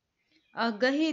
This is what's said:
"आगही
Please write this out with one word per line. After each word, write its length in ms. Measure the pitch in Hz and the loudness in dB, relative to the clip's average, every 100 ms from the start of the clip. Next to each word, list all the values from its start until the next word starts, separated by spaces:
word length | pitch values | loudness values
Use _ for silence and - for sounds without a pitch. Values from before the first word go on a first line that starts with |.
| _ _ _ _ _ - | _ _ _ _ _ -4
"आगही 560 | 233 208 254 277 320 | -4 0 0 2 0